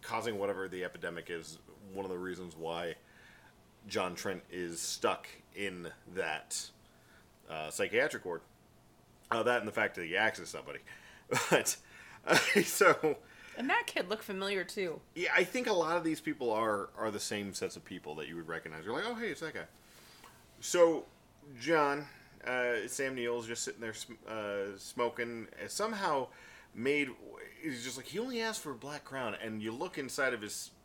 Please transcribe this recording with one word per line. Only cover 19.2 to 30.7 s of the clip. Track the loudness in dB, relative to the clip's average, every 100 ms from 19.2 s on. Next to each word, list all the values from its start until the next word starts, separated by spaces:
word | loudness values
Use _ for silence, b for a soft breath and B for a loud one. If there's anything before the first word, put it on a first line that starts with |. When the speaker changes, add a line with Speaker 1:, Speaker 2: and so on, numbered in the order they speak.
| -4
Speaker 1:
it's | -4
that | -6
guy." | -8 -10 -14 B B B B B B B -10
So, | 2 8 8 8 -2 -18 -20 -20 -20 -8
John, | 4 6 6 4 -2 B B B -2
uh, | 0 2 2 0
Sam | -2 -2
Neill's | 0 -2 -2 -2
just | -4
sitting | -6 -6
there | -8
sm-, | -8 -10 -12 -8
uh, | -4 -2 -2 -2 -6
smoking. | -12 0 0 0 -4 -6 -10 -10
Uh, | -8
somehow | -2 -2 0 0 2 0 B B B B
made, | -2 2 2 2 -4 -14 -14 -16 -8
he's | -6 -6
just | -6 -8
like, | -6
"He | -4
only | -2 -2
asked | -2 -2
for | -6
a | -8
black | -8 -10
crown." | -6 -4 -2 -2
And | -4 -2
you | -2
look | -2 -4 -4
inside | -4 2 2
of | 2
his | -4 -8 -10